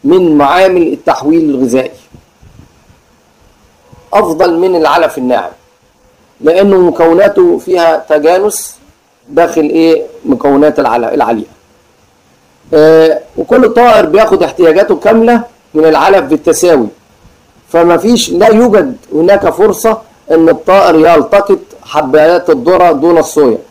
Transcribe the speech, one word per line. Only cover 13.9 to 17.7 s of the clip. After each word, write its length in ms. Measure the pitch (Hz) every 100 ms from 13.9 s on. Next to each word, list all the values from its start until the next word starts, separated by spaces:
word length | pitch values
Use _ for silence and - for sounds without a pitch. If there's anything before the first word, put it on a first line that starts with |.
| 220 160
بياخد 380 | 190 220 190
احتياجاته 520 | 175 - 165 160 208 170
كاملة 460 | - 226 226 240 233 _ _
من 120 | 156 160
العلف 400 | 151 151 190 139
بالتساوي، 640 | 151 - 160 175 151 110 - _ _ _ _ _ _
فما 280 | _